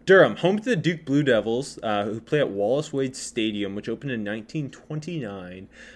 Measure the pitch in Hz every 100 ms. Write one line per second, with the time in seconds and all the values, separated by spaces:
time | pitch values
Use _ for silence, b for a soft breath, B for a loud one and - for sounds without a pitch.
0 | - 190 135 104 175 214 254 180 160 165
1 | - 143 135 110 110 120 143 - 110 104
2 | 104 113 - 147 - 98 104 139 151 139
3 | 135 131 - 117 110 104 98 101 117 113
4 | 139 117 104 110 107 160 135 - - 156
5 | 160 165 107 98 90 92 98 B B